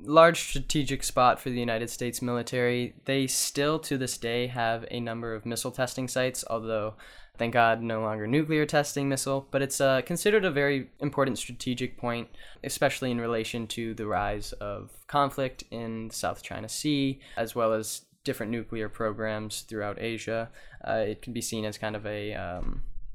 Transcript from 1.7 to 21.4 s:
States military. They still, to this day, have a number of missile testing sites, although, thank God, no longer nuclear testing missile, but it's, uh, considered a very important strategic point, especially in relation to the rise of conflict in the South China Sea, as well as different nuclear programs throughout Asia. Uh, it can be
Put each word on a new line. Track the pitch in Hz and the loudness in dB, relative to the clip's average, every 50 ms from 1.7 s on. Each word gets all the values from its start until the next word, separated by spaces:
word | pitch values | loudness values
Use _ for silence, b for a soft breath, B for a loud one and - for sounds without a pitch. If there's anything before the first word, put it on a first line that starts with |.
| 113 113 117 113 | 0 -2 -2 -4
States | - - 123 120 117 - | -4 -4 -4 -4 -2 -2
military. | 123 123 120 120 117 - - 127 123 123 123 123 120 - - - - | -2 0 0 0 -2 -2 0 2 2 4 2 2 0 -4 -6 -6 -2
They | - 135 139 135 | 0 2 2 2
still, | 131 - - - - - 143 143 151 156 156 | 2 0 0 0 0 0 2 2 2 2 0
to | - - 143 | 0 0 -2
this | 131 131 123 - | 0 0 -2 -4
day, | - - 117 117 123 123 | -4 -2 0 0 0 0
have | 123 123 123 117 113 117 117 113 - | 0 0 0 0 0 0 -2 -4 -6
a | 123 120 | -6 -4
number | 120 117 113 117 117 117 110 | -4 -4 -4 -4 -4 -6 -6
of | 107 - | -6 -4
missile | 117 113 113 - 127 | -4 -4 -4 -4 -4
testing | - - 127 123 - - 131 | -2 -2 -2 -2 -2 -4 -4
sites, | 123 - 131 127 127 127 - - - | -2 0 0 0 0 0 -4 -4 -4
although, | - 117 110 113 113 107 104 110 107 B B B B B B B B | -4 -4 -2 -2 -2 -2 -2 -4 -6 B B B B B B B B
thank | - 117 117 120 | -4 -2 2 6
God, | 123 117 113 113 117 117 | 6 6 6 6 4 0
no | 113 113 110 | -2 -2 0
longer | 110 107 107 107 107 | 0 -2 -2 -2 0
nuclear | 110 127 156 156 151 160 151 151 | 2 4 4 4 4 2 2 2
testing | 147 - 147 143 - - 143 139 | 4 4 2 2 2 0 -2 0
missile, | 139 139 131 - 139 135 139 135 - | 0 0 0 0 0 -2 -2 -2 0
but | - 135 | 0 0
it's, | 139 135 - - | 0 0 0 2
uh, | 139 135 135 131 | 4 4 4 4
considered | 123 - 175 165 - 208 208 220 190 | 2 -2 -2 0 4 4 6 6 4
a | 185 | 4
very | 139 143 143 143 143 135 127 - - - | 2 4 4 4 2 2 -2 -6 -6 -4
important | - 147 - 143 135 135 113 | -4 0 2 2 2 2 2
strategic | - - - 123 - - 131 123 123 127 123 - | -2 -6 -8 -8 -6 -4 -2 -2 -2 -2 -4 -4
point, | - - 120 117 117 113 - - B B B B B B | -4 -4 -2 -2 -4 -6 -10 -14 B B B B B B
especially | - - - 156 135 - - 135 127 | -6 0 2 2 2 2 2 -2 0
in | 120 117 | 0 0
relation | 117 117 117 113 113 - - 120 113 | 0 0 0 0 -2 -2 -4 -6 -6
to | 107 - 117 117 113 110 | -4 -4 -4 -4 -4 -4
the | 113 110 | -4 -2
rise | 104 98 92 101 101 104 107 107 - - | 0 0 0 0 0 -2 -4 -6 -8 -10
of | - 104 104 101 101 98 - - - - | -8 -8 -8 -8 -8 -10 -14 -18 -20 -8
conflict | - - 143 139 135 - - 135 127 - - - - | -2 2 2 2 2 0 -2 -4 -4 -4 -8 -14 -10
in | 113 113 117 113 113 113 113 | -10 -8 -6 -6 -6 -6 -8
the | 110 - | -8 -6
South | - - 85 - - | -4 -4 -4 -4 -4
China | - - - - 107 | -8 -10 -8 -8 -8
Sea, | 110 - - - 151 147 139 139 135 135 135 B B B | -8 -6 -4 0 0 2 2 2 0 -2 -4 B B B
as | B 117 110 - | B -4 -2 0
well | 123 113 110 | 0 2 2
as | 110 110 110 - - - - _ _ _ - | 2 2 -2 -4 -8 -10 -12 _ _ _ -6
different | 143 127 - 113 101 | -4 -4 -4 -2 -4
nuclear | 120 117 107 - 120 113 110 104 | -4 -4 -4 -6 -6 -6 -6 -6
programs | - - 113 110 101 101 110 110 107 107 107 107 - - | -4 -2 -2 -2 -2 -2 -2 -2 -2 -4 -4 -6 -8 -8
throughout | - - 113 107 101 104 98 - | -8 -6 -6 -4 -4 -4 -4 -4
Asia. | 110 117 113 104 - 113 110 113 113 117 B B B B B B B | -4 -4 -4 -4 -4 -2 -2 -2 -4 -6 B B B B B B B
Uh, | - 107 113 107 107 | 0 0 2 2 0
it | 107 - | -2 -6
can | - 127 | -6 -8
be | 120 120 | -6 -4